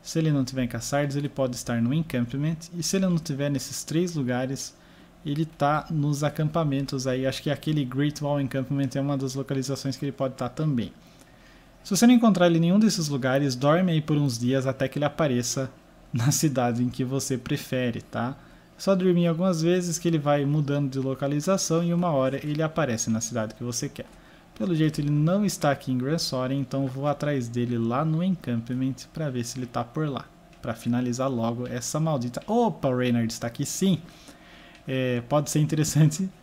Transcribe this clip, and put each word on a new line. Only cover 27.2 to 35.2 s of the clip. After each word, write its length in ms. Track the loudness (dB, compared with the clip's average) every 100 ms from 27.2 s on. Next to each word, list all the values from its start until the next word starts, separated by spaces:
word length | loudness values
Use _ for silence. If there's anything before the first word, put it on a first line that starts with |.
| -2 -2 -2
dele 300 | -2 -2 0
lá 300 | 0 0 0
no 180 | 0
encampment 680 | 0 -2 -2 -4 -2 -2 -2 -4 -10
pra 160 | -8 -4
ver 160 | -4
se 140 | -6 -6
ele 80 | -6
tá 180 | -6
por 240 | -4 -4 -2
lá. 160 | -4 -10 -20 -20 -12
Pra 100 | -8
finalizar 560 | -6 -2 0 0 -2 -2
logo 380 | 0 -2 -2 -6
essa 340 | -6 -6 -2
maldita... 420 | 0 0 -2 -6 -2
Opa, 420 | 2 2 0 0
o 80 | 2
Reynard 340 | 2 2 0
está 180 | -2 -8
aqui 180 | -4 -6
sim! 340 | 0 2 2 -2 -20 -20 -20 -20 -20 -20 -18 -6
É, 320 | -2 0 -2